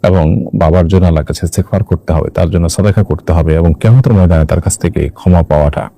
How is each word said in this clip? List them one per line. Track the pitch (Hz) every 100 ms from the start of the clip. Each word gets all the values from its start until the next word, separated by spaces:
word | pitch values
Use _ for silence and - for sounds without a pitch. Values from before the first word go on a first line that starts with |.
এবং | - 92 80 90 90 -
বাবার | 82 90 82
জন্য | 92 90
আল্লাহর | 78 78
কাছে | 87 85
ইস্তেগফার | - 87 98
করতে | - 82 -
হবে, | 87 -
তার | - 87
জন্য | 85 85
সাদাকা | - 101 104
করতে | 98 82 -
হবে | 82 80 80
এবং | 85 78
কিয়ামতের | 117 123 131
ময়দানে | 104 87 82 78
তার | 85
কাছ | 95 -
থেকে | 85 76 71
ক্ষমা | - - 90
পাওয়াটা | 80 73 73 - -